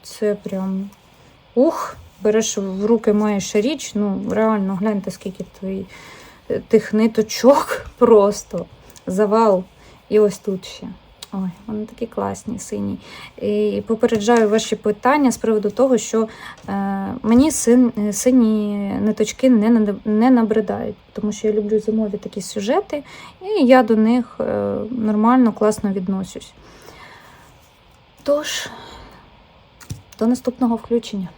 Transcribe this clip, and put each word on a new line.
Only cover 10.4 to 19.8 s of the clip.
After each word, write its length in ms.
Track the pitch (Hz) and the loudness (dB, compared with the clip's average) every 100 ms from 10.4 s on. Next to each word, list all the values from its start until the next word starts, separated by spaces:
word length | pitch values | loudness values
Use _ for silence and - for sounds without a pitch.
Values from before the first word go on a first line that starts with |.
| - 185 - | -8 -8 -10
ще. 220 | - 185 185 _ _ - | -18 -18 -18 _ _ -12
Ой, 180 | 196 185 180 208 | -8 -8 -8 -10
вони 200 | 214 214 | -8 -8
такі 200 | - 233 | -10 -10
класні, 520 | - 196 190 - 196 | -6 -6 -8 -10 -12
сині. 400 | - 208 202 196 - - - - | -10 -6 -6 -8 -12 -20 -20 -8
І 400 | 208 208 214 202 202 | -4 -2 -2 -4 -4
попереджаю 600 | 226 240 220 202 233 214 | -2 0 0 2 2 4
ваші 280 | 220 - 214 | 0 -2 -4
питання 560 | 214 208 247 294 269 | -4 -2 2 4 2
з 40 | - | 0
приводу 340 | 220 214 208 | -2 0 -2
того, 280 | 208 262 240 | 0 2 2
що, 300 | - 226 220 - - - - | 0 -2 -4 -8 -20 -16 -8
е, 460 | 196 196 196 196 - | -6 -4 -4 -6 -6
мені 280 | 214 240 311 | 2 4 4
син-, 580 | - 233 247 240 - 208 | 2 4 6 4 2 -4
е, 40 | |
сині 640 | 202 254 254 220 214 208 202 196 196 | 0 4 4 4 2 -2 -4 -4 -2
ниточки 500 | 208 220 214 - 262 | -2 0 -4 2 4
не 200 | 233 214 | 4 4
над-, 300 | 233 | 4